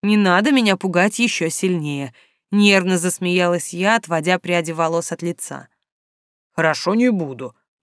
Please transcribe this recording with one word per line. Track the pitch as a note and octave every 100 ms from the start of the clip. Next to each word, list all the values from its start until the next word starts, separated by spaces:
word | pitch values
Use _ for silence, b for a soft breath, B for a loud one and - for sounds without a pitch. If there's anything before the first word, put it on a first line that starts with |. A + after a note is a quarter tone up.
«Не | G3+ G#3
надо | G3 F3+ A3
меня | C4+ A3 F#3
пугать | F#3+ F3 G3 G#3
еще | A#3+ - E3
сильнее», | - F#3+ F3 D3 C#3+ C#3 b b b _
нервно | G3+ G#3 G3 F#3 F#3
засмеялась | F3 - F3+ F3+ F3 F3 -
я, | F3 F#3+ A3+
отводя | E3+ E3 D#3 F3+
пряди | F3 F3 E3
волос | E3 E3 E3 E3
от | E3
лица. | E3+ E3+ - C#3 C3 _ _ _ _ _ _ _ _
«Хорошо, | - E3 D3+ -
не | G#3+ B3
буду», | G#3 D#3 B2+ C3 _ _ _